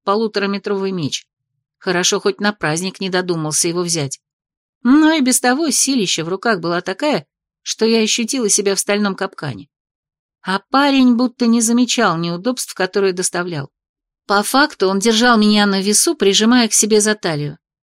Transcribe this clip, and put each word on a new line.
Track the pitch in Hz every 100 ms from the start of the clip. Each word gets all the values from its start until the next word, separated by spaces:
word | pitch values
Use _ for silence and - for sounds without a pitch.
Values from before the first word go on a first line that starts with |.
полутораметровый | - 208 220 208 196 202 202 196 190
меч. | 185 143 - - _ _ _ _ _
Хорошо, | - 175 180 202
хоть | 208 -
на | 208
праздник | 208 156 160 185 -
не | 190
додумался | 180 180 170 151 151 175
его | 170
взять. | 175 165 139 - _ _ _ _ _ _
Но | 240 294 311
и | 320
без | 254 247
того | 247 254 320
силища | - - 269 180 -
в | 160
руках | 185 240 196
была | 165 175
такая, | 180 185 302 214 - _ _ _
что | - - 226
я | 226
ощутила | 220 - 226 269 214
себя | - 196
в | 190
стальном | - 208 208
капкане. | 185 392 - 151 101 - _ _ _ _ _ _ _
А | - 190 -
парень | 269 285 269 254
будто | 233 254 - 233
не | 233
замечал | 220 240 240 - 214 165
неудобств, | 170 175 214 254 -
которые | - 185 208 196
доставлял. | 180 175 175 180 156 - _ _ _ _ _ -
По | 202
факту | 208 269 294 - 190
он | 196
держал | 220 220 247 226
меня | 214 214 208
на | 190
весу, | 196 208 - 320
прижимая | 202 190 220 247 220
к |
себе | - 214 214
за | 208
талию. | 214 180 151 147 156 _ _